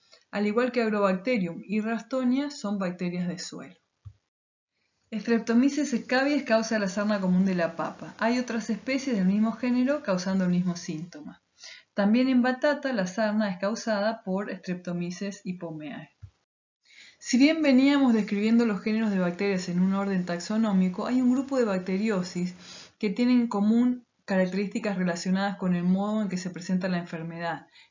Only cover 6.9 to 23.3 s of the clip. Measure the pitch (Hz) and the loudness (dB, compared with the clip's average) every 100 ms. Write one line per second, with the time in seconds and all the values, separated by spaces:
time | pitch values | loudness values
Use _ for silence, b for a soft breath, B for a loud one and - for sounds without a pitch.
6.9 | 196 208 208 190 185 190 180 165 - 160 | -2 0 0 2 2 2 2 -2 -4 -8
7.9 | - 156 - 226 247 247 226 220 208 - | -8 -14 -4 0 0 -2 -4 -4 -4 -4
8.9 | 269 269 220 185 208 220 226 247 247 254 | -4 -2 0 2 4 2 0 0 2 2
9.9 | 294 247 185 190 190 180 175 180 170 - | 0 -2 -2 0 0 2 2 0 -4 -6
10.9 | 156 180 302 - - _ _ B B B | -8 -10 -14 -18 -18 _ _ B B B
11.9 | - 202 233 262 254 247 247 302 285 269 | 0 2 4 4 4 4 2 0 0 -2
12.9 | 233 185 - 214 214 208 180 196 226 - | -2 -2 -2 0 0 0 -2 -4 -4 -2
13.9 | 208 208 214 - 185 208 185 - 180 180 | 0 0 -4 -4 -4 -4 -8 -8 -8 -6
14.9 | 175 175 180 196 190 - 180 170 156 151 | -4 -6 -6 -8 -8 -10 -8 -10 -10 -12
15.9 | 151 151 _ - _ _ _ _ _ _ | -14 -16 _ -20 _ _ _ _ _ _
16.9 | B B B - 240 285 320 294 254 277 | B B B -2 4 4 4 4 6 6
17.9 | 285 269 226 202 202 214 233 233 190 214 | 4 4 4 2 0 2 4 2 0 -2
18.9 | 220 220 190 180 175 202 190 180 175 185 | -2 0 0 0 0 -2 -2 -2 0 2
19.9 | 196 196 185 180 175 - 220 220 190 185 | 0 0 -2 -2 -4 -2 0 2 2 2
20.9 | 180 208 247 254 254 269 262 226 190 180 | 0 -2 2 2 2 0 0 2 0 -2
21.9 | 190 220 196 180 180 180 - B B B | -2 0 0 -2 -4 -4 -6 B B B
22.9 | B 214 220 247 | B -4 0 2